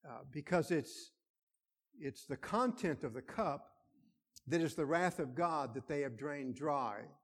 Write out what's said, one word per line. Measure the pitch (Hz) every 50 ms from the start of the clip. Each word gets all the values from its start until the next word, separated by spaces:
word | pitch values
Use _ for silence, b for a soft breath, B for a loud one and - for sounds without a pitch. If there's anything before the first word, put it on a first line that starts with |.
| _ 151
uh, | 120 117 - 139
because | 123 147 147 - 180 175 156 -
it's, | 175 151 120 - - - - - _ _ _ _ _ _ _ _ _ _ _ _ _ _ _ _ _ -
it's | 151 139 131 - -
the | - 143
content | 127 - - 190 220 254 247 233 - - 180 147 113 -
of | 131 110
the | 131 127
cup | - - - 220 170 139 143 - - _ _ _ _ _ _ _ _ _ _ _ _ _ - _
that | - 147 170 165
is | 156 -
the | - 156
wrath | 135 160 170 180 180 170 -
of | 160 131 127
God | 143 170 170 160 151 135 123 113
that | 135 -
they | - 156 143
have | 143 135 117
drained | 107 131 147 143 143 135 131 123
dry | 127 143 156 143 139 127 113 104 104 - - - _